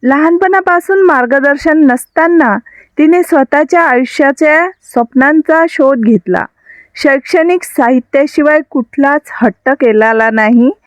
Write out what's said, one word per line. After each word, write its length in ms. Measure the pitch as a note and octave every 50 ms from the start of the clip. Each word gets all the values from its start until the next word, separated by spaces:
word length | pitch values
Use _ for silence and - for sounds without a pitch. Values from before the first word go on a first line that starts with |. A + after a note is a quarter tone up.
| -
लहानपणापासून 1000 | B3 C#4 C#4+ D4+ E4 E4+ E4+ F#4+ F#4 F#4+ G4 F#4 - F4 F4 F4 - G4 G4 F#4+
मार्गदर्शन 760 | F4+ D#4 C4+ B3 A#3+ B3+ C#4 C4+ C#4+ C#4+ C#4+ - D#4+ D4+ D#4
नसताना 800 | D#4 C4+ B3 B3+ - _ _ - D#4+ E4+ F4 E4+ D4+ A#3+ G3+ G#3+ - - - - - _ _ -
तिने 240 | D4 D#4 E4+ F4+ F4
स्वतःच्या 600 | - - D4+ C4+ - - C#4+ D#4 C4+ - F4 E4+
आयुष्याच्या 880 | D#4 B3+ B3 C4 A#3+ - - D4 C#4 C#4+ - D#4+ D4+ D4+ D#4+ E4+ F#4 F#4+ _ _
स्वप्नांचा 840 | _ - A#3+ A#3+ A#3 _ B3+ C4 C#4 D4+ D#4+ D4+ - D#4 D#4+ E4 E4
शोध 300 | - - D4 C4 C#4 B3
घेतला. 460 | A3+ G#3+ A#3 - - - F3+ - - - _ _ _ _ - - - _ _ - -
शैक्षणिक 600 | D4 C4+ C#4 C4 - - F4+ D#4+ E4+ F4+ F4+ -
साहित्याशिवाय 960 | - - - C4+ A#3 B3+ B3+ A#3+ _ - C#4 C#4 D4 - - D4 D4 D4+ D#4 D#4+ _
कुठलाच 520 | - C#4 A#3+ _ - - C#4 C#4 C#4+ D4+ _ - -
हट्ट 380 | - - A#3 G3 _ _ C4
केलेला 600 | C4 C4+ C#4 A#3+ G#3+ G#3+ G#3+ A3 A3+ A3 A3+ A3+
नाही. 400 | A3 A3 G#3+ G#3+ A#3+ A#3+ A#3 C4 G4+ _ _